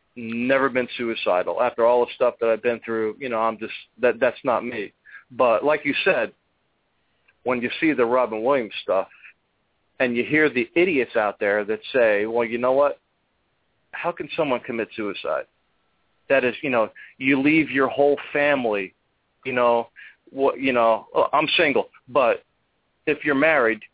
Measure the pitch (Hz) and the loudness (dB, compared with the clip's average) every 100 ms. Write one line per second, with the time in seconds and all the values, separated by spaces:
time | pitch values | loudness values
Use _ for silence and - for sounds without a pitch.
0 | _ 127 113 117 123 135 135 127 120 - | _ -14 -8 -4 0 2 2 0 -4 -6
1 | 117 110 104 90 90 87 123 117 117 123 | -6 -4 0 0 0 -2 -2 2 4 4
2 | 120 - 123 - 113 110 120 113 117 113 | 0 0 -2 0 -2 0 -2 -4 -4 -4
3 | 110 - 131 113 113 107 110 - - - | -4 -6 -6 -2 -2 -4 -10 -14 -18 -2
4 | 123 113 123 - 135 107 120 117 95 _ | 0 2 -2 -2 -2 -2 -2 -8 -10 _
5 | - - _ 120 123 110 139 156 147 - | -20 -20 _ 0 2 4 2 0 -2 0
6 | 196 143 104 _ _ _ _ _ _ _ | 0 0 -2 _ _ _ _ _ _ _
7 | _ _ _ _ 123 123 117 - 160 127 | _ _ _ _ -4 -4 -4 -2 0 2
8 | 117 127 117 110 120 139 104 - - 95 | 2 2 0 -2 0 0 -2 -8 -2 -2
9 | - - - _ _ _ _ _ _ - | -2 -12 -20 _ _ _ _ _ _ -4
10 | 127 120 113 151 151 123 - 170 185 139 | -2 -2 0 2 2 0 -2 0 2 0
11 | 113 117 104 - 104 104 101 107 - 127 | 0 0 -2 -2 0 0 -2 -6 -2 2
12 | 113 104 110 117 113 117 123 135 143 - | 4 2 0 -2 -2 -2 0 2 2 -2
13 | _ _ _ _ _ _ _ _ _ - | _ _ _ _ _ _ _ _ _ -8
14 | 170 170 151 - 151 120 - 117 104 - | -8 -8 -8 -4 -2 -2 -4 -6 -6 -6
15 | 104 - 71 69 - _ _ _ _ _ | -8 -6 -6 -6 -6 _ _ _ _ _
16 | _ _ - 135 123 110 143 123 104 - | _ _ 0 2 2 -4 -2 0 0 -6
17 | - - 135 139 143 160 147 139 127 135 | -20 -4 0 2 4 2 2 0 0 2
18 | 143 143 - 147 143 139 117 101 92 _ | 2 2 -4 -2 0 0 0 -4 -6 _
19 | _ _ _ _ 127 123 120 117 117 - | _ _ _ _ -6 2 2 2 -2 -14
20 | - _ - 135 135 - 135 120 113 107 | -20 _ -14 -2 0 0 0 2 4 2
21 | - - - 143 156 175 156 113 - - | 0 0 2 0 0 0 2 0 -2 -12
22 | - 131 117 98 _ _ _ _ _ _ | -4 0 2 0 _ _ _ _ _ _
23 | - 147 147 135 156 151 113 110 - | -4 -4 0 2 2 4 2 0 -8